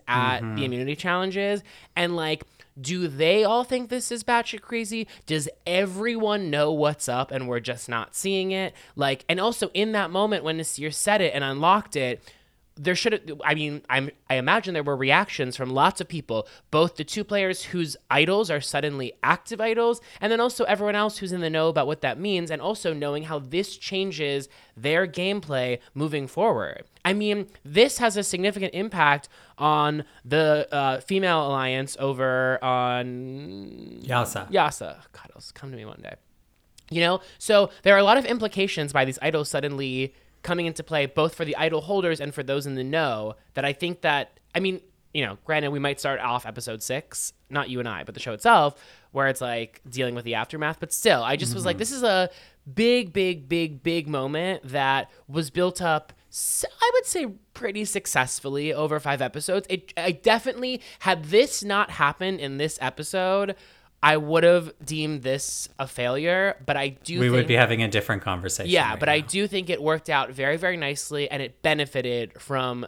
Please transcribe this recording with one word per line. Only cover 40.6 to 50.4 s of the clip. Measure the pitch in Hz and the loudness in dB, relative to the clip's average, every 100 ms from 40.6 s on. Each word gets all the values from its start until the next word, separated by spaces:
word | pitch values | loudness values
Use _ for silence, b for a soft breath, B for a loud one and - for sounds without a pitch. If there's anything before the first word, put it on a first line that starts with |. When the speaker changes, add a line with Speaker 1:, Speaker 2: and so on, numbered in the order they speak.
| 170 | -2
Speaker 1:
into | 160 | -6
play, | 156 160 139 | -4 -2 0
both | - 156 | 2 0
for | - | 0
the | 156 131 | -4 0
idol | 160 156 | 0 0
holders | 151 202 175 156 | 0 0 2 0
and | 143 | -4
for | 143 | -6
those | 131 139 139 | -2 -2 -2
in | |
the | 131 | -4
know, | 131 160 147 110 107 - b | -2 0 0 0 -4 -10 b
that | - | -4
I | 139 | -4
think | 139 175 175 | -2 -6 -2
that, | 160 143 127 _ _ | 0 0 -2 _ _
I | 175 | -2
mean, | 190 185 - _ _ | -2 -4 -10 _ _
you | 151 | -4
know, | 117 104 | -4 -6
granted, | - 156 143 | -2 0 0
we | 143 | -2
might | 143 139 | -2 -2
start | 143 135 | -4 -2
off | 123 123 | -2 -2
episode | 113 117 120 113 | -4 -10 -10 -10
six, | - 131 - - - - _ | -6 -6 -6 -8 -8 -10 _
not | 143 123 | -4 -4
you | 123 | -4
and | 120 | -4
I, | 92 | -6
but | 69 | -10
the | 104 | -10
show | 127 | -10
itself, | 107 233 214 147 - B B B | 0 6 6 6 -2 B B B
where | 139 135 | -2 0
it's, | 131 | 0
like, | 123 117 113 - 135 | -4 -4 -6 -14 -12
dealing | 123 127 | -4 -2
with | 120 | -2
the | 117 | -2
aftermath. | 113 | -2